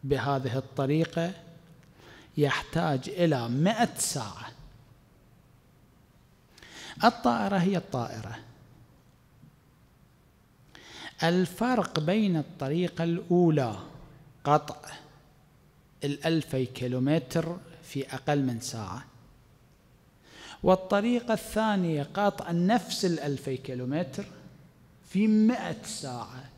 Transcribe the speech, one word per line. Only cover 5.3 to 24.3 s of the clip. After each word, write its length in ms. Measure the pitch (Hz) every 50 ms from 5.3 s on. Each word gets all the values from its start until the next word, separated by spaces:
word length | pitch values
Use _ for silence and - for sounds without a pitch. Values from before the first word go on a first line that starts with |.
| - _ _ _ - - _ _ _ _ - _ _ _ - _ _ _ _ _ _ _ _ _ - - - - - - - - - - -
الطائرة 520 | 233 - - - 247 233 233 208 196 202
هي 200 | 190 175 190 202
الطائرة. 640 | 170 - - - 127 117 113 - 110 107 104 110 - - - - - - - - - - _ - - _ _ _ _ _ _ _ - - - _ _ _ _ _ _ - _ _ _ - _ _ _ _ _ _ _ _ _ _ _ - _ _ - - - - - - - - -
الفرق 800 | - 165 175 180 185 170 - - 226 247 254 226 175 - - 160
بين 360 | 151 156 190 220 214 196 175
الطريقة 680 | 156 139 - - - 139 135 147 170 180 165 - - 165
الأولى، 760 | 170 170 180 - - 180 175 180 165 160 143 131 117 107 98 - - - - - - - - - - - - -
قطع 320 | 143 147 151 147 - - - - - - - - - - - _ _ _ _ _ _ _ _ _ _ _ _ _ _ _ _ -
الألفي 600 | 143 143 139 - 165 165 160 143 - - 131 127
كيلومتر 920 | 117 123 - 127 123 127 131 127 139 156 165 160 - - 170 160 160 175 180 - - - -
في 320 | - - - 139 131 - -
أقل 280 | 131 - - 147 143
من 180 | 135 127 120 113
ساعة، 440 | - - - 113 107 92 90 123 - - _ - - - - - _ - - _ - _ _ _ _ _ - _ _ _ _ _ _ - - - - - - -
والطريقة 720 | - - 185 185 185 - 208 202 202 233 240 240 240 240 220
الثانية، 680 | 214 - - - 214 220 220 208 196 180 170 160 147
قطع 480 | 143 143 - 190 208 202 196 - - -
نفس 540 | 170 170 175 185 226 247 - - - - -
الألفي 520 | 180 170 156 143 147 139 127 - 139 131
كيلومتر 680 | 123 - - 127 123 127 123 139 160 180 - - - 202 -